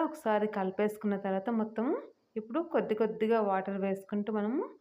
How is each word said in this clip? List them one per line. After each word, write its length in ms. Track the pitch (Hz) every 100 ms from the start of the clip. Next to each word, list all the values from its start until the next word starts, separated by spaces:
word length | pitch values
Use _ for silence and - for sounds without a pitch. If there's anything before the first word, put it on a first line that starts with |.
| 311
ఒకసారి 420 | - 226 208 214
కలిపేసుకున్న 680 | 208 190 190 208 208 208 196
తర్వాత 300 | 202 190 196
మొత్తము 440 | 226 214 220 247 480 - - _ 220
ఇప్పుడు 240 | 220 277
కొద్ది 300 | 339 262 -
కొద్దిగా 440 | 220 220 220 220 226
వాటర్ 360 | 208 190 190 196
వేసుకుంటూ 500 | 196 190 - 208 208
మనము 280 | 214 208 277 466 -